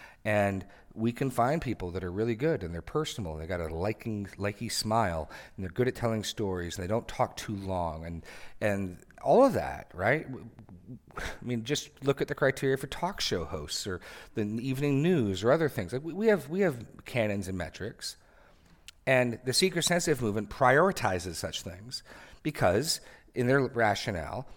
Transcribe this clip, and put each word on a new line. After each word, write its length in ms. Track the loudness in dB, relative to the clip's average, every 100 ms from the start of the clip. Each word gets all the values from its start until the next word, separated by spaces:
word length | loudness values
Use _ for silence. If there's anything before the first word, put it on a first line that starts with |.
| -20 -8
and 420 | 0 2 4 0 -6 -16 -18
we 180 | -2 -2
can 200 | 0 -2
find 300 | 2 2 2
people 300 | -2 -4 -4
that 120 | -4
are 80 | -4
really 240 | -2 0 0
good 280 | 0 -2
and 100 | -4
they're 80 | -8
personable 520 | -4 -4 -4 -6 -6
and 80 | -6
they 60 | -4
got 120 | -4
a 160 | -4 -2
liking, 520 | -2 -2 -4 -4 -6 -4
likey 340 | -4 -4 -6
smile 580 | -4 0 2 2 0 -6 -12 -16 -10
and 80 |
they're 80 | -8
good 180 | 0 0
at 60 | 2
telling 280 | 0 0
stories 540 | -2 -2 -2 -2 -4 -4
and 60 |
they 40 | -2
don't 200 | -2 -2
talk 280 | -2 -2 -2
too 200 | -8 -6
long 500 | -4 -2 -2 -4 -8
and, 180 | -10 -12 -16 -16 -2
and 360 | 0 0 -2 -6 -18 -6
all 220 | 4 6
of 100 | 6
that, 380 | 4 -2 -6 -12
right? 320 | -2 2 2 0 -10 -12 -18 -20 -20 -16 -18 -14 -10
I 60 | -8 -8
mean, 220 | -4 -4
just 260 | -2 -4 -4 -4
look 180 | 0 0
at 80 | 0
the 60 | 2
criteria 420 | 2 4 2 0
for 100 | -2
talk 320 | -4 -4 -2
show 240 | -2 0
hosts 420 | -2 -6 -6 -6 -4
or 140 | -6 -8 -16 -8 -4
the 80 |
evening 600 | -2 -2 -2 0 2 4
news 400 | 4 4 4 2
or 80 | 4
other 160 | 4 4
things. 240 | 0 -4
Like 120 | -4
we, 100 | -6
we 140 | 0 4
have, 220 | 4 2
we 120 | 0
have 240 | 0 0 -10 -16 -6
canons 440 | 0 0 0 -2
and 80 | -4
metrics, 580 | -6 -8 -10 -8 -12 -12 -20 -20 -20 _ -20 -20 -20 -6 2
and 320 | 4 4 0
the 100 | 0
seeker-sensitive 680 | 4 4 4 2 2 2 2
movement 280 | 2 0 -4
prioritizes 840 | 4 6 8 6 4 0 0 -4 -6
such 260 | -6 -8
things 420 | -10 -12 -12 -14 -14 -20 -20 -8
because 600 | -6 2 4 4 2 -2 -4 -20 -10
in 140 | -2 4
their 140 | 4 4
rationale, 800 | 2 2 2 0 -4 -4 -8 -10